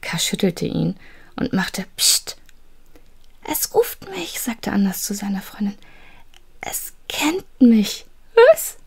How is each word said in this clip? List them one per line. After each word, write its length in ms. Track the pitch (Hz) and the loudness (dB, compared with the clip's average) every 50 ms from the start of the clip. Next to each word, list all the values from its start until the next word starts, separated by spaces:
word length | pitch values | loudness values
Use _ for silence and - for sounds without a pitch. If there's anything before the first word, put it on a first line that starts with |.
K 180 | - - - 165 | -10 -6 -6 -4
schüttelte 480 | - - - - - 190 170 - - | -4 -4 -2 0 -2 -2 -2 -2 -6
ihn 300 | - - - - 165 190 - - - - - - - - | -4 -2 -2 -2 -2 -4 -6 -12 -20 -20 -20 -20 -16 -6
und 160 | - - - | -6 -4 -2
machte 320 | - 190 180 - - - 185 - - | -2 -2 -2 -2 -6 -10 -12 -12 -6
Psst. 400 | - - - - - - - - - - - - - - - - - - - - - - - - - - - - - - | 0 2 2 2 2 -2 -8 -16 -16 -20 -20 -20 -20 -20 -20 -20 -20 -20 -20 -20 -20 -20 -20 -20 -20 -20 -20 -20 -16 -8
Es 300 | - 311 - - - - | -8 -6 -4 -6 -2 0
ruft 340 | - 480 - - - - 392 | 0 0 0 -4 -12 -14 -12
mich, 300 | 381 381 - - - - | -10 -10 -10 -8 -8 -8
sagte 320 | - - 226 - - 208 | -6 -6 -8 -6 -6 -2
Anders 300 | 202 202 202 190 185 - | 0 2 0 0 0 -4
zu 120 | - - 202 | -6 -6 -6
seiner 280 | 202 - 202 196 190 | -6 -6 -6 -6 -6
Freundin. 340 | - - - - 208 202 202 - - - - - - - - - - - - - - - - - | -8 -12 -8 -6 -6 -6 -6 -10 -20 -20 -20 -20 -20 -20 -20 -20 -20 -20 -20 -20 -20 -20 -18 -14
Es 320 | - - - - - - - - - - | -12 -10 -10 -10 -12 -12 -18 -20 -14 -10
kennt 360 | - - 285 302 330 392 - - - - | -6 -2 -2 -2 -2 -2 -6 -10 0 4
mich. 460 | 269 240 233 220 202 202 - - - - - - - - - 453 466 539 | 6 6 6 6 4 0 -4 -10 -14 -20 -20 -20 -20 -2 4 8 8 8
Was? 240 | 640 - - - - - - | 8 8 4 -10 -12 -14 -20